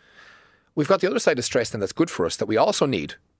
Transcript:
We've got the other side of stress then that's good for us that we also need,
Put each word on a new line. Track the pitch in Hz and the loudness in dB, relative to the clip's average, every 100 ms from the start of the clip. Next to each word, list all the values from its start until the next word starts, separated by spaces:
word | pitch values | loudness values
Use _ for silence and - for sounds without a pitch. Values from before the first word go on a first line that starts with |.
| _ - - - _ _ _ - | _ -20 -20 -20 _ _ _ -2
We've | 147 | 2
got | 190 | 2
the | 185 | 2
other | 233 | 0
side | 196 143 | 0 0
of | - | 0
stress | 127 110 | 0 -2
then | 113 | -2
that's | 98 | -4
good | - 170 | 0 -2
for | - 82 | 0 -2
us | - | -2
that | 104 | 0
we | 110 | 2
also | 135 104 147 | 2 2 0
need, | 104 73 - _ _ | 0 -4 -10 _ _